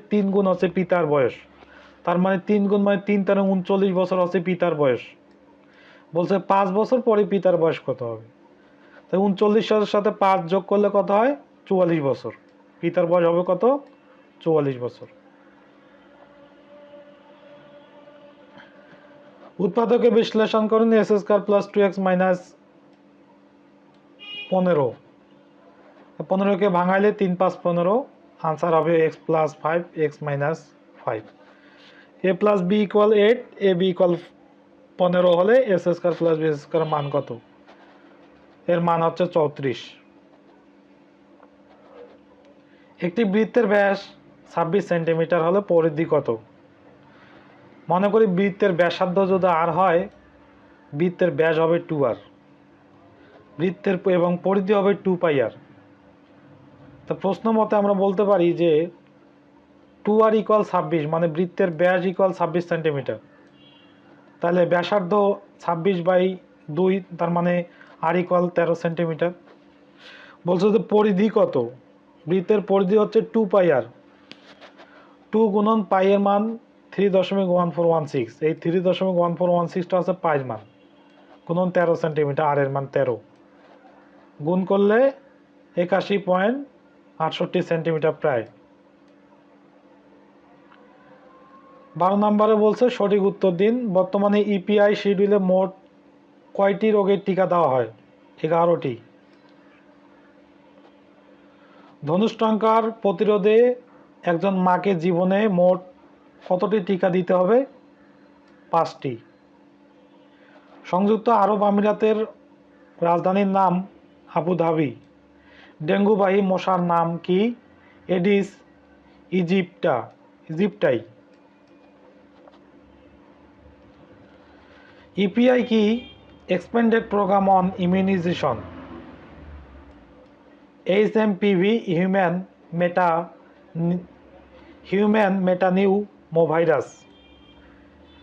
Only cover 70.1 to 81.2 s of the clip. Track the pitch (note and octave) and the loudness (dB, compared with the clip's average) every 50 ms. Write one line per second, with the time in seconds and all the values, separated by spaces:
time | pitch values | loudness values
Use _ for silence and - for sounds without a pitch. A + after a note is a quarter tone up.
70.1 | - - - - - _ - E3+ F#3 E3+ F#3+ G#3+ G3+ A3+ F3 - G#3 G#3+ G#3 G#3+ | -20 -20 -20 -20 -20 _ -4 -2 -2 2 2 2 2 0 0 0 0 2 2 2
71.1 | G3 F3+ G#3+ G#3+ - G#3+ F#3 - - C3+ A#2 A#2+ B2+ - - _ _ _ _ _ | 2 2 0 0 2 0 0 0 0 -2 -4 -4 -8 -16 -20 _ _ _ _ _
72.1 | _ _ - D3+ F3 F#3+ F3+ - G#3+ G3+ F3+ F3 G3 G3 G3 F3+ G#3+ G#3+ G#3 - | _ _ -6 -2 -2 -2 0 0 -2 -2 0 0 0 0 2 2 2 2 2 2
73.1 | - A3+ - - - A3+ A3 F3+ - G3+ F3+ E3+ C#3+ B2 A#2 - - - - - | 0 -2 -2 0 -2 -2 -2 2 2 2 4 4 2 0 0 -4 -12 -20 -20 -20
74.1 | _ _ - - - - - - - - - - - - - - - - - - | _ _ -20 -20 -20 -20 -20 -20 -20 -20 -20 -20 -20 -20 -20 -20 -20 -20 -20 -20
75.1 | - _ _ - - A3 A3+ G#3 F#3+ G#3+ G#3 G#3+ A3+ A3 G3 - G3 F#3+ F#3+ G3 | -20 _ _ -2 0 2 2 2 2 2 2 2 0 0 0 0 0 2 2 2
76.1 | G3+ G3 G3+ G3+ G3+ G3+ A3 A3+ A3+ A3+ - _ _ _ _ - - - G3 G3+ | 2 2 2 2 0 0 -2 -4 -6 -10 -16 _ _ _ _ -12 -4 -2 0 2
77.1 | F3+ F#3+ F3+ - G3 G3 F#3+ F3+ F3+ F3+ F3+ E3+ C#3+ E3+ E3+ E3 E3+ D#3+ D3 C#3+ | 2 0 0 0 -2 -2 0 0 0 0 0 -2 -2 0 0 0 0 0 -2 -4
78.1 | - C3+ A#2 A2+ - - D#3 D#3 D#3+ D#3+ - E3+ E3 F#3+ F3 F#3 E3+ - F#3+ F#3+ | -4 -6 -6 -6 -6 -4 -2 -2 -2 -2 -4 -2 -2 0 0 0 0 0 -2 -2
79.1 | F3+ F3 F3 F3 E3+ - F3+ F3 F3 F3 E3+ D#3+ - F#3 F3 - F#3+ F3+ E3+ F#3 | 0 0 0 0 0 -2 0 0 0 0 -2 -2 -4 -6 -4 -2 -2 -2 -2 -2
80.1 | F3+ - - E3 D3+ C#3 C3 B2 A2+ G#2+ - - _ _ _ _ _ _ - _ | -4 -2 -2 -2 -2 -2 -4 -6 -10 -12 -14 -20 _ _ _ _ _ _ -20 _
81.1 | _ - | _ -20